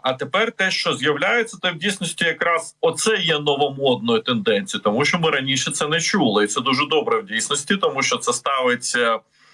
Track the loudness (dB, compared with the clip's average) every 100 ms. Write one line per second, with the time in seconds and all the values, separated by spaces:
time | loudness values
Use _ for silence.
0 | -2 -2 -2 0 -2 0 -2 0 -2 0
1 | 0 0 0 0 -2 -4 -4 -2 -4 -4
2 | -6 -2 -2 0 0 0 -2 _ -2 0
3 | 0 0 2 0 2 2 0 2 0 2
4 | 2 0 2 0 2 0 0 -2 0 2
5 | 2 2 2 0 0 -2 -2 -2 0 0
6 | 0 2 4 4 2 0 0 0 2 0
7 | 2 -2 -2 -4 -2 -4 -2 0 0 0
8 | -2 0 -2 -2 -2 0 0 0 -2 0
9 | 0 0 _ _ _